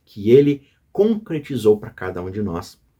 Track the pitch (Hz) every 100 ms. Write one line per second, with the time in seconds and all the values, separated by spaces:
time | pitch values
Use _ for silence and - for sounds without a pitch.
0 | _ 110 101 131 143 139 - _ _ -
1 | 214 214 - 160 156 127 107 104 107 -
2 | 92 90 90 98 101 85 90 - _